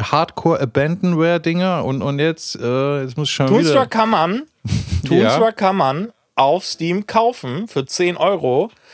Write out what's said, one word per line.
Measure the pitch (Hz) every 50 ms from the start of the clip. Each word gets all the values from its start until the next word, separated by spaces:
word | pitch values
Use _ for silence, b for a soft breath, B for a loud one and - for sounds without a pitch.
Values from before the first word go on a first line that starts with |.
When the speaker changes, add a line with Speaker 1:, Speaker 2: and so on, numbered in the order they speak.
Speaker 1:
Hardcore-Abandonware-Dinger | 110 - - 151 160 - - - - 165 165 135 139 117 - 139 143 156 175 196 - 180 175 156 165 170 175 170 151 165 170 175 185 185 180 156 95
und, | 120 135 135
und | 95 139 139 143
jetzt, | 151 160 160 - - - -
äh, | - 120 120 123 131 139 143 143 143 135
jetzt | 131 120
muss | 151 151 143
ich | -
schon | - 139
Speaker 2:
Toonstruck | 131 202 240 339 320 -
Speaker 1:
wieder | 269 254
Speaker 2:
kann | - - 226 220 226
man, | 220 170 160 170 202 254 311 - _ _ -
Speaker 1:
<laughs> | - - - - - - - -
Speaker 2:
Toonstruck | - 170 175 208 - 127 151 -
Speaker 1:
Ja. | 226 220
Speaker 2:
kann | - 214 190 196
man | 190 147 135 135 160 202 233 - _ _ _ -
auf | - 135 139 160 185 -
Steam | - - - 165 170 175 202 208
kaufen | - - 226 226 240 240 - - 127 123 165 226
für | 226 - 139 135
zehn | - - - 180 175 175
Euro | 160 160 185 202 170 - 127 123 139 190 226 - B B B